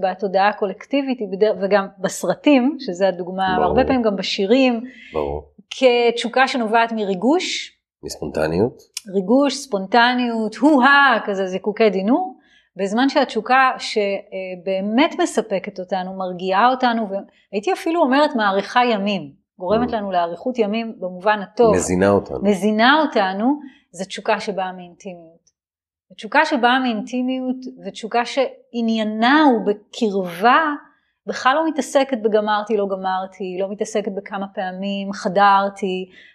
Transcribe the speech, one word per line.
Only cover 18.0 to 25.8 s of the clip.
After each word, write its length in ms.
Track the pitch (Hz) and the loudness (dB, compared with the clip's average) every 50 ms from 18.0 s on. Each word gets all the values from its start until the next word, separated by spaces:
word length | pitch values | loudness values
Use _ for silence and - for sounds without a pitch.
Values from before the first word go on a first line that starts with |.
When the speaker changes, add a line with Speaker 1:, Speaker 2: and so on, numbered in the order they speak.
Speaker 1:
אומרת, 300 | 330 247 254 285 302 294 294 | 2 4 4 4 2 2 2
מאריכה 440 | 233 214 202 190 196 196 - - 247 247 | 0 0 0 0 0 -2 0 2 2 2
ימים, 480 | 247 220 196 196 208 202 202 151 139 139 _ _ _ _ - | 2 2 0 0 -2 -2 -4 -6 -10 -16 _ _ _ _ -8
גורמת 320 | 180 175 208 226 240 233 | -2 0 0 0 0 0
Speaker 2:
Mm. 20 | 233 | -2
Speaker 1:
לנו 200 | 214 202 196 185 | -4 -4 -2 0
לאריכות 460 | 175 170 170 170 - - 254 247 - | 0 0 -2 -4 -6 -6 -4 -2 0
ימים 360 | 214 196 208 226 233 226 - - | 0 0 -2 -4 -4 -6 -8 -10
במובן 380 | 185 180 185 180 175 214 214 208 190 | -10 -10 -8 -4 0 0 0 0 -2
הטוב. 320 | 185 - - 240 226 98 | -4 0 4 4 4 4
Speaker 2:
מזינה 360 | - - 90 92 90 196 202 | 4 2 0 2 4 4 4
אותנו. 280 | - 95 - - 69 64 - | 4 4 2 -2 -6 -4 0
Speaker 1:
מזינה 580 | 202 208 175 180 214 214 214 226 254 294 311 311 | 0 0 0 0 0 2 2 4 4 4 4 2
אותנו, 560 | 269 - 220 196 185 190 196 220 254 294 294 - - - _ _ _ | 0 0 0 0 0 -2 -2 -2 -2 -2 -2 -6 -14 -20 _ _ _
זה 140 | - 170 190 | -14 -12 -12
תשוקה 360 | 185 - 208 202 - 214 202 | -10 -10 -6 -2 -2 -2 0
שבאה 320 | - 220 190 190 185 185 185 | -2 -4 -6 -4 -6 -6 -8
מאינטימיות. 680 | 185 180 175 170 - - 202 175 170 165 160 165 170 _ _ _ _ _ _ _ _ | -12 -16 -20 -20 -18 -16 -16 -16 -16 -18 -20 -20 _ _ _ _ _ _ _ _ _